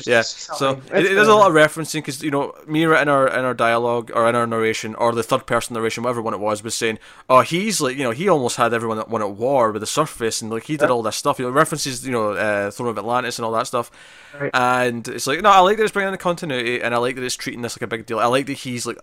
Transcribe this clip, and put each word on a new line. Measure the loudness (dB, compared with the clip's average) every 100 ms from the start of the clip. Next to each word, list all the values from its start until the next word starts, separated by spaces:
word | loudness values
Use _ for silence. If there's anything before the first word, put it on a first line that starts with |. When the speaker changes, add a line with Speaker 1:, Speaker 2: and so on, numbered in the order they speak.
| 2
Speaker 1:
they're |
Speaker 2:
Yeah. | 2
Speaker 1:
s-, | 2 -6 -12
Speaker 2:
So |
Speaker 1:
something. | -2 -2 -2 -2 0
Speaker 2:
it, |
Speaker 1:
It's | 2
Speaker 2:
it, | 4
there's | 6
a | 8
lot | 8
Speaker 1:
whatever. | 6 4 2
Speaker 2:
of | -6
referencing | -6 -6
'cause, | -6
you | -4
know, | -2 -4 -8 -4
Mira | 0 4 4
in | 4
our, | 4 4
in | 2
our | -2
dialogue | 0 2 2 2 -2 -2 0
or | 2
in | 2
our | 0
narration | 0 0 -2 -6 -2
or | 0
the | 0
third | 0 -2 0
person | -2 -2
narration, | -4 -4 -2
whatever | -4 -4
one | -4
it | -4
was, | -4 -4
was | -6 -4
saying, | -4 -4 -10 -20 4
"Oh, | 4
he's | 6 0 -2 -2
like, | -2 -2
you | -4
know, |
he | -2 2
almost | 2 2 0
had | 0
everyone | 0 -2 -6
that | -4
won | -4
at | -4
war | -4 0 2 2
with | 0
the | -4
surface | -2 -4 -2 -4 -4
and, | -6
like, | -8
he | -6 -2
did | 2
Speaker 1:
Yeah. |
Speaker 2:
all | 2
this | 0 -2
stuff." | -4 -2
You | -2
know, |
references, | 2 0 0 -6 -8 -4
you |
know, | -2 -2
uh, | 0 0 0 -2
Throne | -4 -6
of | -4
Atlantis | -2 -2 -2 -6
and | -4
all |
that | -2 -2
stuff. | -4 -6 -12 -20 -20 -20 -10
Speaker 1:
Right. | -4
Speaker 2:
And | 0 2 2 0 -2 -8
it's | -8 -4
like, | 0
no, | 6
I | 6
like | 6 4
that |
it's | 0
bringing | -2 -4
in |
the | -2
continuity, | -4 -4 -4 -4 -2 -2
and | 0 0
I |
like | 0 -2
that | -6
it's | -6
treating | -8 -8
this | -10 -8
like |
a | -8
big | -8 -6
deal. | 0
I | 2
like | 2 -2
that |
he's, | -8 -8 -8 -8
like, | -6